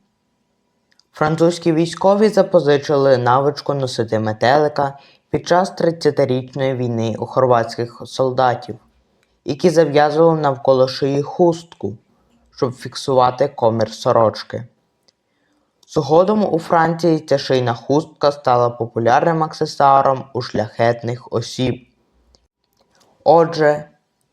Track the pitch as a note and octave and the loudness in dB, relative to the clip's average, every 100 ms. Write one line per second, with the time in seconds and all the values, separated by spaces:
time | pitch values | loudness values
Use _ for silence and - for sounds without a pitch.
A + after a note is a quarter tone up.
0 | _ _ _ _ _ _ _ _ _ _ | _ _ _ _ _ _ _ _ _ _
1 | _ - D#3 D#3+ E3+ E3+ E3+ D#3+ E3 - | _ -4 -2 2 0 0 0 0 -2 0
2 | F#3+ G3+ G#3+ G3+ F3+ F3 C#3+ C#3+ C#3+ C#3 | 0 2 2 2 2 2 2 0 2 2
3 | C#3 B2 A#2+ C3 C#3 C#3 - C#3+ C3 B2+ | 4 2 2 2 0 -4 -6 -4 -4 -4
4 | A2+ A2 A2 A2 A#2 D3 D3+ D3 C#3 C#3 | -4 -2 -2 -2 2 2 0 -2 -4 -6
5 | _ _ _ - - F3 F#3 - E3+ E3 | _ _ _ -6 0 0 0 -2 -4 -2
6 | D3+ C3+ C3 B2+ B2+ D3 C3+ B2+ B2 A#2 | -2 0 -2 -2 -6 -6 -4 -4 -4 -4
7 | A2+ A2 A2+ C3+ B2+ A#2+ A2+ - A#2+ - | -4 -6 -6 0 2 2 0 -6 -10 -10
8 | B2 - C3 B2+ B2+ A#2 - A#2 _ _ | -12 -4 -4 0 0 0 -8 -16 _ _
9 | _ _ _ _ - C#3+ F#3 D#3 D3+ C#3+ | _ _ _ _ -10 -2 0 2 2 4
10 | D3 D3+ E3 D#3 D3 B2+ - C3 C3 - | 2 4 2 2 0 -2 2 2 2 0
11 | C#3 C#3 C#3 - F3 E3 - - G2+ G#2+ | -2 -2 -4 0 0 0 -8 -12 -10 -10
12 | _ _ _ _ _ - C3 - B2+ - | _ _ _ _ _ -6 -6 -6 -14 -12
13 | - B2+ B2 A#2+ B2+ - A2+ A2+ A2 - | -2 2 2 0 -4 0 -2 0 -4 -4
14 | C3 A#2 G#2+ G#2 - A2 A#2+ _ _ _ | 0 2 2 0 -10 -14 -14 _ _ _
15 | _ _ _ _ _ _ _ _ _ D#3 | _ _ _ _ _ _ _ _ _ -4
16 | C#3 D#3+ F#3 G#3+ G3 D#3+ - E3+ E3 E3 | 2 2 2 2 0 -2 0 0 0 0
17 | E3+ D#3 D#3 C#3 - C3 A#2+ A#2+ - C#3+ | 0 0 0 -2 0 0 0 -4 -2 -2
18 | D#3+ - C#3+ C#3+ C3 B2 A#2+ A#2+ A2+ A#2 | -2 -2 -2 0 0 2 0 -2 -8 -2
19 | A#2 C3+ E3+ D#3+ D#3 - D3+ - C#3 C3+ | 2 2 2 0 -4 -4 -6 0 2 4
20 | C3+ C3 - A#2+ B2 G2+ A2 - A#2 A#2 | 2 -2 -4 -8 -6 -4 -4 0 0 0
21 | A2+ B2 - A2+ G#2+ - B2+ - _ _ | -4 -10 -6 -8 -6 -4 -4 -4 _ _
22 | _ _ _ _ _ _ _ _ _ _ | _ _ _ _ _ _ _ _ _ _
23 | _ _ - E3 D#3+ D3 D3+ D3 - _ | _ _ 2 4 4 2 0 0 -6 _
24 | _ _ _ | _ _ _